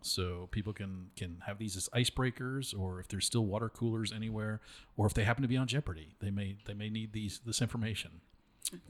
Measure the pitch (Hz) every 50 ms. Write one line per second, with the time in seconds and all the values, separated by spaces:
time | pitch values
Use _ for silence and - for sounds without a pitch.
0 | - - - - 92 90 90 87 92 92 - 110 101 107 101 - 101 95 95 92
1 | 90 90 - - 95 87 85 87 - - 101 101 113 107 92 92 - - - 120
2 | 123 - - 131 127 127 120 - 127 127 131 135 131 - - 101 95 92 92 92
3 | 90 - - 95 - - - 120 113 98 95 110 113 110 - - 120 117 113 113
4 | 110 101 - 107 110 110 110 107 107 107 107 107 - - - - - - - -
5 | 104 104 - 117 101 107 117 139 135 117 127 131 131 123 127 147 - - 82 80
6 | 78 - - - - 101 101 101 101 95 98 101 - - 104 104 107 107 107 110
7 | 110 107 107 110 107 98 - - - 117 110 - 123 110 - 117 110 113 104 -
8 | - 85 80 85 - _ _ - _ _ _ - - - - 175 - -